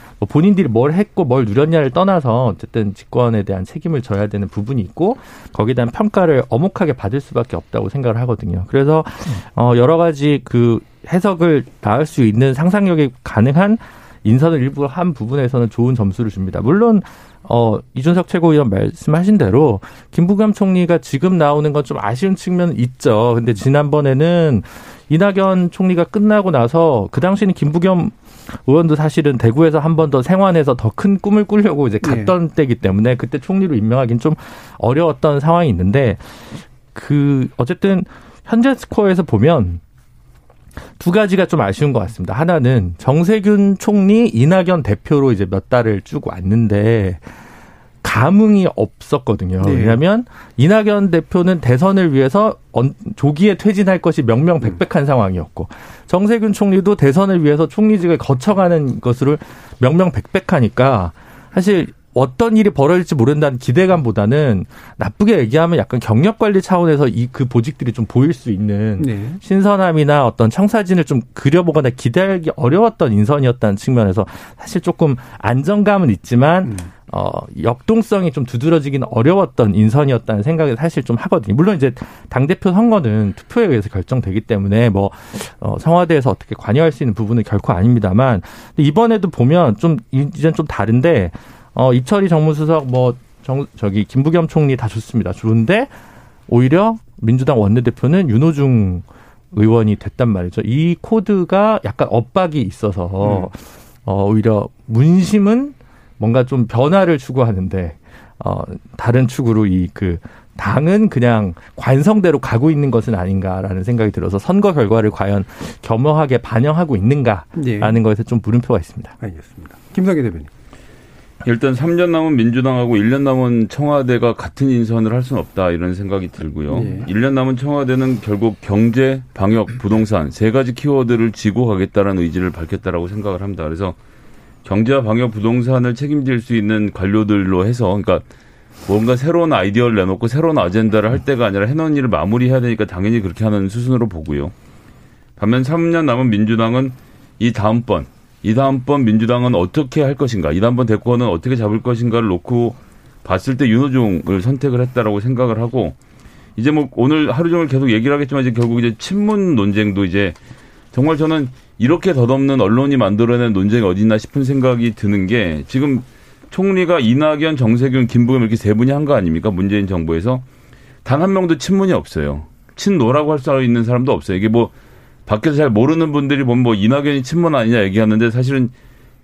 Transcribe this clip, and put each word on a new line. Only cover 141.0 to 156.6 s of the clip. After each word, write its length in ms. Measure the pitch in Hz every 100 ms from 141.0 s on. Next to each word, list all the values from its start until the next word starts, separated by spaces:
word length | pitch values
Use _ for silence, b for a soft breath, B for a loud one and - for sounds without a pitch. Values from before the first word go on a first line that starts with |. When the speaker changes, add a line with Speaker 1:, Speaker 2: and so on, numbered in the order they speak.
| 107
Speaker 3:
할 160 | 131 143
때가 180 | 123
아니라 220 | 110 98 104
해놓은 300 | 156 160 143
일을 120 | 127
마무리해야 520 | 80 90 120 127 131
되니까 260 | 120 110 107
당연히 340 | 90 101 117
그렇게 240 | 95 85
하는 240 | 110 104 95
수순으로 400 | 117 123 127 113
보고요. 420 | 85 78 71 73 - b b b b b b b -
반면 260 | 104 127
삼 260 | 131 165 170
년 160 | 170 147
남은 240 | 120 127
민주당은 640 | 104 107 113 113 123 135 127 b b b b
이 140 | 117
다음번, 540 | 110 107 117 - 87 - _ _ _
이 120 | 101
다음번 500 | 110 135 135 127 143
민주당은 500 | 113 110 113 123 123
어떻게 480 | 98 92 156 131 156
할 120 | 139
것인가, 380 | 139 131 107 73
이 80 | 87
다음번 260 | 113 123 117
대권은 400 | 107 120 120 123
어떻게 300 | 82 127 127
잡을 260 | 104 107
것인가를 460 | 127 117 120 117 110
놓고 460 | 87 - 120 120 - b b b b
봤을 340 | - 92 - 131
때 120 | 127
윤호중을 760 | 113 143 127 110 85 - 95
선택을 380 | 110 135 143 123
했다라고 400 | 123 123 107 104
생각을 400 | 120 123 123 110
하고, 340 | 117 127 82 - b b b b b
이제 140 | b